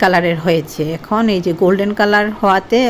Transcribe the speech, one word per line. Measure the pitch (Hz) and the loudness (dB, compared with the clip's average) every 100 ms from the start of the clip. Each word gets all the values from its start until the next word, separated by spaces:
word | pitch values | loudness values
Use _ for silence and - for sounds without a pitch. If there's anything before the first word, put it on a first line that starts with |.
কালারের | 190 180 175 165 175 | 2 2 0 0 0
হয়েছে। | 165 147 - 156 160 | 0 -2 -6 -6 -6
এখন | - 214 226 185 | -4 -2 0 0
এই | 175 | -2
যে | 165 | 0
গোল্ডেন | 185 196 202 208 | 2 2 -2 -2
কালার | 208 208 208 208 | 0 2 0 -2
হওয়াতে | 202 190 190 233 247 | 0 0 0 0 0